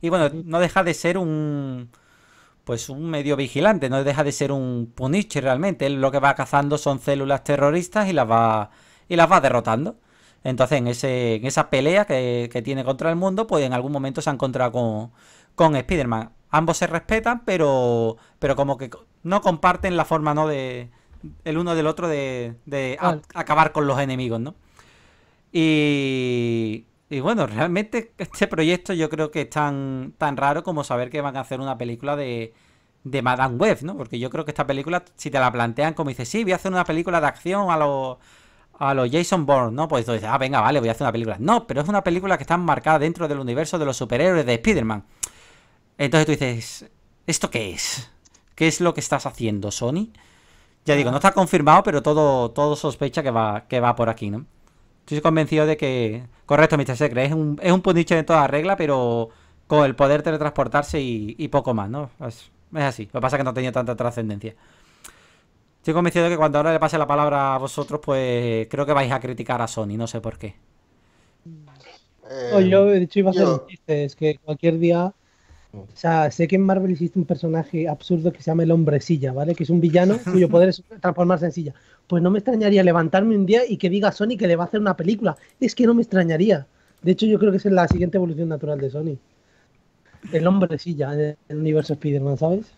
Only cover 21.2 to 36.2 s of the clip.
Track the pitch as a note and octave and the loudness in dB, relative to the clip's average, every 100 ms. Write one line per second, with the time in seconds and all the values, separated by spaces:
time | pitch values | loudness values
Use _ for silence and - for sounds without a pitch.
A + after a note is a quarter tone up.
21.2 | D#3 - - D#3 F3 E3 D#3 D#3 E3+ D3+ | -20 -14 -6 -4 -2 0 0 -2 -4 -4
22.2 | C3+ B2+ A#2+ A#2 - C#3 C3 C#3 E3+ D#3 | -4 -6 -8 -12 -10 -6 -6 -2 -2 -2
23.2 | - F3+ D#3+ D3+ D#3 D3+ C#3+ C3 C#3 C3 | -8 -10 -2 2 2 2 0 0 -2 -2
24.2 | B2+ A2+ B2 F#3+ _ _ - _ _ _ | -4 -4 -6 -10 _ _ -20 _ _ _
25.2 | _ _ _ F3+ D#3+ D3+ D3 C#3+ C3+ C3 | _ _ _ 0 2 2 2 0 0 -2
26.2 | B2+ B2 A#2+ A#2 A2+ A2 - _ _ C#3+ | -2 0 0 0 -2 -6 -12 _ _ -6
27.2 | C#3 A3+ C#3 G#2+ E3 F3 G#3+ A#3+ A3+ _ | -2 -2 -2 -2 -2 -2 -2 -6 -8 _
28.2 | F#3 - G3+ E3+ D#3+ F3 - F#3 D#3 D#3 | -14 -2 -2 0 0 0 -2 -4 -4 -4
29.2 | D#3 D#3 C#3 - D3 C#3 C3+ C3 C3 - | -4 -4 -6 -4 -4 -4 -6 -8 -10 -6
30.2 | D3+ A#2+ C#3 D3 E3+ D#3+ C#3 B2 B2 D3+ | -6 -2 -2 -2 -4 -6 -4 -4 -4 -6
31.2 | C#3+ C3+ C3 C3 C3+ B2+ B2 A#2 C#3 D3 | -6 -6 -8 -8 -6 -6 -8 -8 -6 -4
32.2 | C#3 A#2+ A2+ _ _ _ _ _ C3+ C3+ | -4 -6 -8 _ _ _ _ _ -8 -4
33.2 | B2 B2+ C3 A#2+ G#3 F3+ D3 A3 B2 A#2+ | 0 0 0 2 0 0 -4 -10 -10 -8
34.2 | B2 D3+ D3+ D3 C#3 C3+ C#3 F3 - _ | -6 -6 -8 -6 -4 -4 -4 -6 -8 _
35.2 | D3+ C3+ B2+ A#2+ A#2 A#2 D3+ D#3+ D3+ B2+ | -6 0 0 0 -4 0 -2 -2 -6 -6